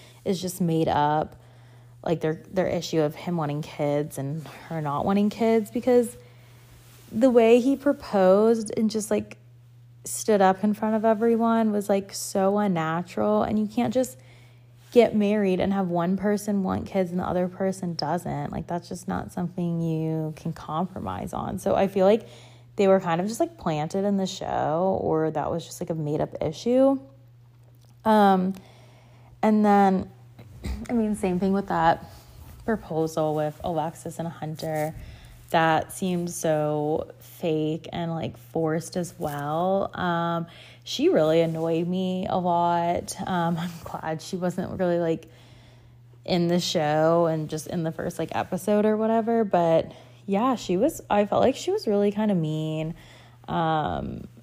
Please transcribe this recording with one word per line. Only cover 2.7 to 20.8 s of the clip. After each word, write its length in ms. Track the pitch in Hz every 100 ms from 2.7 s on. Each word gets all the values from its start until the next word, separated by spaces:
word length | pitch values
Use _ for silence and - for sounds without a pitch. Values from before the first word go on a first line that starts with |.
| 175 160 165
of 140 | 151
him 220 | 151 - 175
wanting 260 | 151 147
kids 560 | 156 - 147 147 151 -
and 280 | 139 160 147 - -
her 120 | 165
not 240 | 147 143
wanting 260 | - 196 208
kids, 400 | - 226 226 214
because 460 | 247 240 247 233 - - - - - - - - - -
the 180 | 214 254
way 300 | 240 226 240
he 160 | 240 277
proposed 960 | - 285 - 208 185 196 220 233 214 -
and 140 | 220
just, 200 | 220 208
like, 260 | 214 214 - - - - - - -
stood 360 | - - - 208
up 220 | 190 190
in 100 | 208
front 200 | 208 214
of 100 | 220
everyone 680 | 220 220 233 226 226 226 220
was, 160 | 208 196
like, 260 | 196 196
so 440 | - - 202 190 202
unnatural, 840 | 208 170 160 165 180 - 208 214
and 160 | - 214
you 80 | 208
can't 260 | 214 240
just 240 | 240 254 - - - - - - - -
get 220 | 247 226
married 460 | 214 202 214 196 185
and 120 | 196
have 140 | 196 185
one 280 | 175 170 190
person 480 | 196 208 208 202
want 200 | 185 190 -
kids 260 | 196 185
and 80 | 180
the 40 |
other 220 | - 180 180
person 480 | 180 190 190 175
doesn't. 560 | 165 147 170 170 143 143
Like, 160 | - -
that's 220 | 170 170
just 180 | 185 -
not 240 | - -
something 500 | - 175 180 175 170
you 540 | 165 160 160 160 156 160
can 160 | 170
compromise 800 | 160 - 156